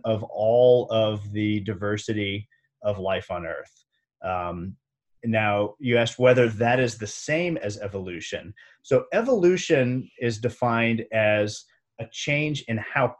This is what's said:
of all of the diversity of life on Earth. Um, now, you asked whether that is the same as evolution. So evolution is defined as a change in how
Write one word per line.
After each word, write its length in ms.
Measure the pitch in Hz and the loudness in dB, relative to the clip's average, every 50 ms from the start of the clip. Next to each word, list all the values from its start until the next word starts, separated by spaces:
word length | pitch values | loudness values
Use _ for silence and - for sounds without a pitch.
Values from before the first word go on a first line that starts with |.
| - | -2
of 200 | 113 110 104 - | -2 -2 -2 -2
all 680 | - - 101 107 110 117 123 123 123 123 123 - - | -6 -4 0 2 4 6 6 8 8 6 6 4 2
of 400 | 113 110 110 107 107 104 101 104 | 0 0 0 0 0 -4 -8 -8
the 300 | 101 104 107 107 107 104 | -4 -2 -2 0 0 -2
diversity 880 | 98 104 104 87 104 101 107 104 - - 110 104 101 98 98 101 104 - _ _ _ _ _ _ | -4 -6 -6 -6 -4 -4 -4 -4 -4 -6 -4 -4 -4 -4 -6 -8 -10 -14 _ _ _ _ _ _
of 180 | - 104 101 95 | -4 -4 -4 -2
life 320 | 92 95 95 90 - - | -2 -2 -4 -4 -4 -6
on 140 | 90 87 85 | -10 -8 -8
Earth. 400 | 82 76 71 - - _ _ _ _ _ _ _ _ _ _ - | -8 -10 -10 -12 -16 _ _ _ _ _ _ _ _ _ _ -8
Um, 500 | 92 90 90 87 87 87 87 85 98 - - _ _ _ _ _ _ _ _ - | -6 -4 -4 -4 -6 -8 -8 -10 -10 -12 -14 _ _ _ _ _ _ _ _ -4
now, 520 | 117 113 110 107 104 104 101 104 104 - - | -2 0 2 2 2 2 0 0 -2 -4 -6
you 180 | 139 123 120 117 | -2 2 2 2
asked 220 | 117 110 - - | 2 2 0 4
whether 300 | 123 123 123 127 120 117 | 6 6 8 8 6 4
that 320 | 107 104 117 117 123 131 | 2 0 0 2 2 2
is 160 | 127 117 113 - | 2 0 -2 -6
the 100 | 107 101 | -10 -12
same 480 | - - - - 151 160 175 175 165 | -12 -12 -6 -4 -2 -2 -2 -2 -4
as 240 | - - 104 101 - | -4 -6 -6 -8 -8
evolution. 760 | 104 98 98 98 92 92 87 82 78 - 98 80 78 90 104 - - - _ _ | -10 -8 -8 -8 -8 -8 -10 -10 -10 -10 -10 -10 -10 -14 -18 -20 -20 -20 _ _
So 240 | _ - 139 127 127 - 165 | _ 0 2 2 2 2 -2
evolution 960 | 208 233 269 254 208 175 175 185 180 - - 165 139 127 123 127 131 - - _ - | -2 2 2 2 4 4 4 4 2 2 2 2 2 4 2 0 -2 -4 -8 _ -4
is 200 | 127 120 110 104 | -4 -4 -4 -2
defined 640 | 113 117 - - 123 120 117 117 117 117 117 113 110 - 113 | -4 -6 -4 -2 -2 0 2 2 2 2 0 0 -2 -2 0
as 500 | 110 107 107 107 107 104 104 - - - _ _ _ _ _ _ - | 2 2 4 4 2 2 -2 -4 -8 -16 _ _ _ _ _ _ -14
a 40 | 117 - | -14 -12
change 520 | - - - 151 143 147 151 151 147 139 - - | -10 -8 -4 -2 -2 -2 0 -2 -4 -6 -4 -4
in 100 | 113 107 | -4 -4
how 380 | - - - 139 131 117 - | -4 -4 0 0 0 0 -2